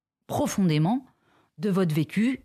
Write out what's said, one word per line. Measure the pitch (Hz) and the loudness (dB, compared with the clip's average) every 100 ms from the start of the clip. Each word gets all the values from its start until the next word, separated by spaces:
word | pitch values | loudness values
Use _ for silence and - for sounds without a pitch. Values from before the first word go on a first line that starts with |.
| _ _ - | _ _ -8
profondément | - 285 - 180 151 160 254 - _ _ _ _ - | -4 -2 0 2 2 2 0 -6 _ _ _ _ -8
de | 208 | -2
votre | 190 175 | 0 0
vécu, | 151 - 196 240 254 | 0 -2 0 -2 -2